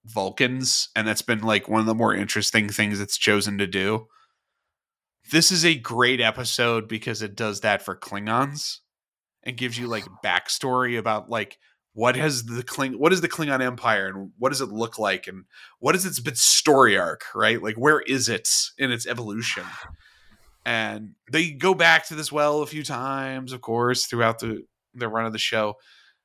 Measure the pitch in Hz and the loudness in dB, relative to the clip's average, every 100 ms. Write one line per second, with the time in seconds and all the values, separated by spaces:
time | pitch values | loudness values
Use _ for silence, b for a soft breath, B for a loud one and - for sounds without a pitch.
0 | 113 110 95 - 127 131 127 - - 110 | -8 -4 -2 0 0 0 0 0 0 -2
1 | 107 107 - 110 110 104 - 113 110 113 | -2 -2 -2 -2 2 0 2 0 2 2
2 | 110 98 101 104 - 113 104 101 104 101 | 0 0 -2 -2 0 0 0 0 -2 -2
3 | 101 - - 104 101 101 98 95 98 110 | -4 0 2 2 2 -2 -2 0 0 -2
4 | 117 _ _ _ _ _ _ _ _ _ | -6 _ _ _ _ _ _ _ _ _
5 | _ _ - 156 165 180 170 147 113 120 | _ _ 0 2 4 4 2 2 -2 2
6 | 123 131 113 120 117 - 120 113 110 110 | 2 4 2 0 -2 0 2 0 -2 -6
7 | 123 107 107 104 110 98 110 101 - 92 | -6 -6 -8 -4 -6 0 0 0 -2 -12
8 | - 101 107 117 139 147 - - _ _ | -10 -8 -2 0 0 -4 -10 -10 _ _
9 | _ _ _ _ 127 120 127 117 123 113 | _ _ _ _ -12 -6 -6 -4 -6 -6
10 | 95 92 104 90 - - 135 127 123 117 | -8 -6 -2 0 -2 -4 0 0 0 -2
11 | 110 107 - 113 101 - _ _ _ 107 | -2 -2 -4 -6 -6 -10 _ _ _ 0
12 | 120 127 156 127 117 117 120 - 135 117 | 2 2 0 -2 -4 -8 -8 -6 -4 0
13 | 156 185 170 - 151 131 127 123 120 104 | 2 4 0 -2 -2 0 0 -2 0 0
14 | 95 98 98 - 131 135 120 107 113 - | -2 -8 -14 -4 -2 -2 -4 -4 -6 -2
15 | 104 92 - 95 - B B B 131 175 | -2 -2 -6 -16 -20 B B B 0 2
16 | 185 127 127 123 - - 156 135 120 95 | -2 -6 -6 2 4 6 6 8 8 6
17 | 85 76 - 104 110 113 104 110 143 151 | 2 -4 -8 0 2 2 -2 2 4 4
18 | - 131 117 98 - - - - 135 120 | 2 0 0 -2 0 0 -2 -2 -2 -2
19 | 117 120 110 107 117 101 90 - - - | -4 -6 -6 -6 -6 -6 -10 -14 -16 -20
20 | b b b b b _ 117 117 110 107 | b b b b b _ -4 -2 -2 -6
21 | 107 - - 151 170 139 180 175 165 160 | -14 -20 -2 0 0 0 2 6 6 6
22 | - 156 151 147 147 151 143 151 143 131 | 2 -6 -4 2 2 2 -2 -6 -6 -6
23 | 131 135 135 131 131 127 - 117 120 123 | -4 -4 -6 -8 -10 -10 -4 0 2 2
24 | - 120 113 117 113 107 - _ _ 123 | 0 2 2 2 -4 -8 -12 _ _ -8
25 | 113 110 113 107 - 110 107 - b b | -4 -2 -2 -4 -2 0 0 -4 b b
26 | b b | b b